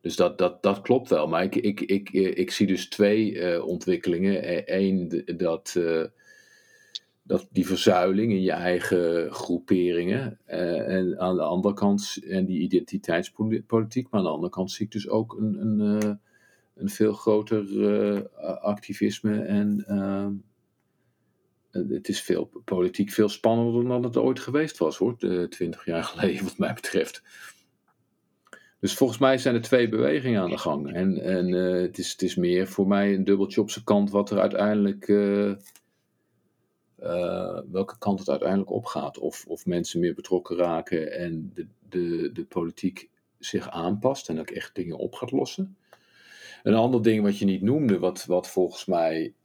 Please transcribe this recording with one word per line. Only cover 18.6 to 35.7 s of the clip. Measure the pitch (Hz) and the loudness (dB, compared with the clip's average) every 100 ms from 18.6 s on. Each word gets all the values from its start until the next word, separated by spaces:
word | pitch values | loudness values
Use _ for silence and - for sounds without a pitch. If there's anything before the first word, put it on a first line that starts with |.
activisme | - 104 - 98 104 104 107 107 | -2 -4 -6 -2 0 0 -2 0
en, | 104 101 104 104 104 | 0 0 2 0 0
ehm, | 101 98 98 101 101 - _ _ _ _ _ _ _ _ _ _ _ _ | -2 -2 -2 -4 -6 -10 _ _ _ _ _ _ _ _ _ _ _ _
eh, | - - - | -6 -4 -4
het | - | -4
is | - | -6
veel, | - 87 80 - | 0 -2 -2 -10
politiek | - 90 90 - 101 | -4 0 0 0 -4
veel | - 104 | 2 0
spannender | - 113 117 117 117 123 | 2 2 4 2 0 0
dan | 123 | 0
het | 123 117 | 0 2
ooit | 127 131 | 2 0
geweest | - 135 156 - | -2 -2 -2 0
was, | 80 - | -2 2
hoor, | 98 123 | -2 0
eh, | 98 90 | -2 0
twintig | 87 - 87 82 | -2 -4 -6 -6
jaar | - 82 82 | -4 -4 -4
<laughs> | |
geleden, | - 98 - | 0 0 0
wat | 95 - | -6 -2
mij | - | -2
betreft. | - - 92 - - _ - - - _ _ _ _ _ _ _ _ _ - _ _ | -2 -2 -2 -2 -6 _ -20 -20 -20 _ _ _ _ _ _ _ _ _ -20 _ _
Dus | 98 | -4
volgens | - 131 110 | 2 2 4
mij | 135 131 | 4 4
zijn | 131 | 2
er | 120 | 0
twee | 117 127 117 | 4 4 4
bewegingen | 107 131 151 127 110 | 2 2 2 2 0
aan | 90 | 0
de | - | -2
gang. | 87 73 71 | -2 -4 -4
En, | 82 95 87 | 0 0 0
en, | - 92 90 | 0 0 2
eh, | 90 90 90 | 2 2 2
het | 90 - | 0 -4
is, | 87 | -8
het | - | -2
is | 92 - | -2 0
meer | 87 90 95 | 2 2 0
voor | - 98 | 0 2
mij | 98 101 | 4 4
een | 98 | 2
dubbeltje | 98 98 98 - | 2 2 2 0
op | 104 | -2
zijn | - | -4
kant | - 104 101 | 0 2 2
wat | 101 101 | 0 0
er | 98 | 2
uiteindelijk, | 95 95 104 107 101 101 - | 2 2 2 2 2 0 2
eh, | 104 101 101 101 98 - | 2 4 2 0 -2 -12